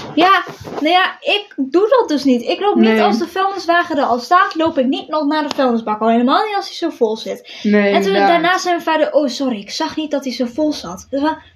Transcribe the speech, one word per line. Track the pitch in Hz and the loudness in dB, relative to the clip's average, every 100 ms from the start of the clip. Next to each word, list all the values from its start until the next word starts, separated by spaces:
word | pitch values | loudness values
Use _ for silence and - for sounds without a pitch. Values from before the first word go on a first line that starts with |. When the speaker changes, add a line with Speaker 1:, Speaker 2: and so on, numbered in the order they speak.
| - - | -8 0
Speaker 1:
Ja, | 370 370 - - - | 2 2 0 -12 -12
nou | - 302 | -4 0
ja, | 359 370 - | 2 0 -4
ik | - 403 415 - | -4 -4 -6 -8
doe | 269 349 427 508 | -2 0 4 2
dat | 330 | 2
dus | 294 | 0
niet. | 277 247 | 2 0
Ik | - 339 | 0 -2
loop | 403 240 | 0 4
niet | 220 | 4
Speaker 2:
Nee. | 220 | 4
Speaker 1:
als | 359 226 | 2 0
de | 330 | -2
vuilniswagen | 381 392 392 320 339 349 285 | -2 -4 -4 0 0 0 -2
er | |
al | 240 240 | 0 -2
staat, | - 359 403 320 | 2 4 4 0
loop | 320 285 | -2 0
ik | 254 | 0
niet | 370 - | -2 -4
nog | 311 285 | -4 -2
naar | 311 294 | -2 -2
de | - | 0
vuilnisbak. | 254 233 226 214 | 0 0 -2 -2
Al | 226 | 0
helemaal | 233 247 330 427 | 2 2 2 0
niet | 403 | -4
als | 381 | -6
hij | - | -6
zo | 330 | -6
vol | - 220 220 | -2 -2 -2
zit. | 196 196 - - | -8 -12 -12 -6
Speaker 2:
Nee, | 208 208 202 | 2 4 4
Speaker 1:
En | 202 | 2
toen | 196 | 2
Speaker 2:
inderdaad. | 392 392 | 4 4
Speaker 1:
daarna | 339 339 370 | 4 2 0
zei | 359 | 0
mijn | 339 330 | -2 0
vader, | 311 302 | 0 2
"Oh, | 277 277 | 2 0
sorry, | - 262 208 | -2 -4 -4
ik | 202 | -8
zag | - 311 - | -6 -6 -6
niet | 302 | -4
dat | 285 | -4
hij | 277 | -4
zo | 233 233 | -4 -4
vol | 311 302 | -2 -2
zat." | 294 170 185 - | -2 -8 -14 -8
Dus | 277 | -2
van, | 302 311 - | -2 -4 -10